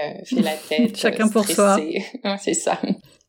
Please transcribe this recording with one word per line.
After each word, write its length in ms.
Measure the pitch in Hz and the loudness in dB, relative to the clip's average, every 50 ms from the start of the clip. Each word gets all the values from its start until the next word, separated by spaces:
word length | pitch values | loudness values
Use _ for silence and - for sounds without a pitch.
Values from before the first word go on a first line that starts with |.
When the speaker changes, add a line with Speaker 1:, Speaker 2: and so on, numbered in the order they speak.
Speaker 1:
euh, 240 | 156 156 - - - | -6 -6 -8 -10 -8
fait 160 | - 254 247 | -2 0 2
la 120 | 185 156 | 2 2
Speaker 2:
<laughs> 160 | 156 156 - - | 0 -4 -4 -2
Speaker 1:
tête, 280 | 151 156 240 220 - | 0 2 2 2 0
Speaker 2:
Chacun 300 | - - 226 - - 220 | 0 0 0 2 2 2
Speaker 1:
euh, 40 | 214 | 2
Speaker 2:
pour 140 | - 226 202 | 2 2 2
soi. 280 | - 214 - 202 202 196 | 2 2 4 4 4 4
Speaker 1:
stressé. 280 | 202 151 156 - 202 190 - - - | 4 2 -2 -4 -6 -6 -8 -10 -8
<laughs> 160 | - 202 196 202 | -6 -6 -6 -4
C'est 140 | - - - | -2 -2 -2
ça. 240 | - - - - - - - 196 - - _ _ _ _ | -2 0 -2 -2 -2 -2 -4 -4 -4 -8 _ _ _ _